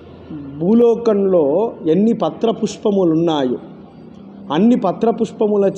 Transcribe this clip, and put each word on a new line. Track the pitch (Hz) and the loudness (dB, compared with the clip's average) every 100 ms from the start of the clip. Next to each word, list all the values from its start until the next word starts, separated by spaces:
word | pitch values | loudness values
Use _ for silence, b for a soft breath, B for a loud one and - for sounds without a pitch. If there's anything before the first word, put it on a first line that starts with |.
| - - - 156 143 143 | -20 -20 -16 -14 -14 -4
భూలోకంలో | 170 226 233 214 233 202 196 180 139 165 226 - 180 | 2 4 4 2 0 0 2 2 2 0 -2 -4 0
ఎన్ని | 170 220 | 2 2
పత్రపుష్పములున్నాయో, | 220 160 - 226 175 214 - 220 196 180 160 170 151 131 120 - - - - - - - - - | 0 -4 -2 -4 -2 -6 -4 -2 0 2 2 0 0 -2 -4 -10 -20 -20 -20 -20 -20 -20 -18 -6
అన్ని | 147 226 240 | 2 2 2
పత్రపుష్పముల | 185 175 226 208 214 - 214 208 196 | 0 0 -2 0 -4 -2 0 0 0